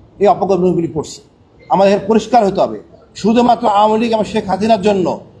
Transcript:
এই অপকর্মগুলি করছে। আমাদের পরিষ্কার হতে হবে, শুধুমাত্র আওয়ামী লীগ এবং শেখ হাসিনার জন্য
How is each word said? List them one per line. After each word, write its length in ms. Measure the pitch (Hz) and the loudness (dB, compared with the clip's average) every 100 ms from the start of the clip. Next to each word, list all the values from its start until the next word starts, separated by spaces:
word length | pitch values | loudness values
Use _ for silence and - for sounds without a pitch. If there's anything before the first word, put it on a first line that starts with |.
| - - | -20 0
এই 80 | 196 | 2
অপকর্মগুলি 640 | 175 190 190 180 165 165 | 2 0 0 0 0 -2
করছে। 320 | 151 123 - - _ _ _ - | -6 -8 -12 -20 _ _ _ -4
আমাদের 300 | 165 196 202 - | 2 2 2 0
পরিষ্কার 400 | 220 - 240 202 | 0 2 2 2
হতে 140 | 170 | 0
হবে, 220 | 127 107 - - - | -2 -4 -16 -20 -20
শুধুমাত্র 540 | - 196 233 247 233 240 | -4 0 2 2 2 0
আওয়ামী 360 | 202 214 220 | 2 2 2
লীগ 80 | 233 | 0
এবং 120 | 220 | -2
শেখ 240 | 196 220 190 | -4 -6 -4
হাসিনার 340 | 185 220 220 | -2 0 0
জন্য 380 | 196 196 160 110 - - | 2 0 -2 -6 -10 -20